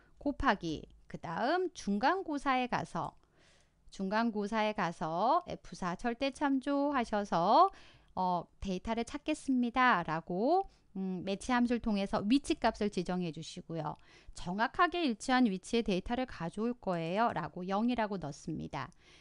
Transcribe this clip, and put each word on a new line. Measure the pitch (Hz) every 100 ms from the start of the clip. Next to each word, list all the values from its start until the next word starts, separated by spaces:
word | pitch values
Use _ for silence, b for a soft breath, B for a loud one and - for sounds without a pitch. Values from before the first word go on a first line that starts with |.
| b -
곱하기, | 285 - 277 202 165 151 - - -
그 | 170
다음 | 170 170 240 359 370
중간고사에 | - - 202 262 381 339 285 277 254 247
가서, | 165 160 170 - - b b b b b b -
중간고사에 | - 190 214 233 208 202 226 214
가서 | 214 170 170 160 170 226 330 -
에프 | - - -
사 | 175
절대 | 180 240 240 269
참조하셔서, | - 285 269 285 285 285 277 226 208 202 175 180 285 392 B B B B -
어, | 185 175 - -
데이터를 | 196 185 - 226
찾겠습니다."라고, | 233 294 - 302 - 254 240 262 254 190 160 156 - 180 247 370 392 b _ 190
음, | 190 185
매치 | 160 196 -
함수를 | 247 240 240
통해서 | 226 202 202 214 202
위치값을 | 277 - 320 233 - 208
지정해 | 190 175 180 175
주시고요. | 160 156 180 - 165 151 160 b b b
"정확하게 | - 175 196 247 - 349 349
일치한 | 302 214 - 254 240
위치의 | 190 - 233
데이터를 | 220 185 - 240 254
가져올 | - 170 208 233
거예요."라고 | 240 196 170 160 196 233 165 151 180 180
영이라고 | 196 240 240 208 196
넣습니다. | 147 - - 151 156 147 131 b b b